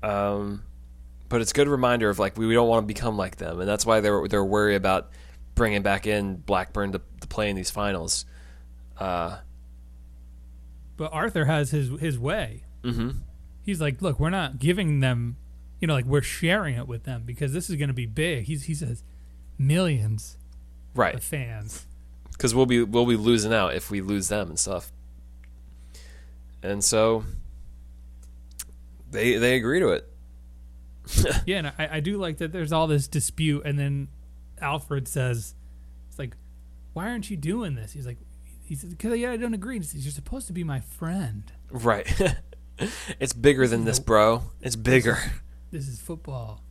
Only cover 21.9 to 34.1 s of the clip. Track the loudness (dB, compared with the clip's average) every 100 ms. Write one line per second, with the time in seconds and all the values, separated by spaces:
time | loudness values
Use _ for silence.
21.9 | -18 -18 -20 -16 -2 2 6 6 6 6
22.9 | 4 6 6 6 6 6 4 4 0 -2
23.9 | -4 0 0 0 -2 -2 -2 -2 -2 -6
24.9 | -16 -18 -18 -18 -20 -20 -20 -20 -20 -20
25.9 | -18 -18 -18 -20 -20 -20 -12 -6 0 2
26.9 | 4 4 4 -2 -8 -10 -12 -16 -16 -18
27.9 | -18 -18 -18 -18 -18 -18 -16 -16 -16 -20
28.9 | -20 -8 0 2 4 6 4 4 4 4
29.9 | 2 0 -18 -20 -20 -20 -20 -20 -20 -20
30.9 | -18 0 4 4 2 0 0 -2 -4 -4
31.9 | -2 -2 -2 -4 -4 -6 -4 0 2 4
32.9 | 2 2 0 -2 0 0 0 0 -2 0
33.9 | -2 -6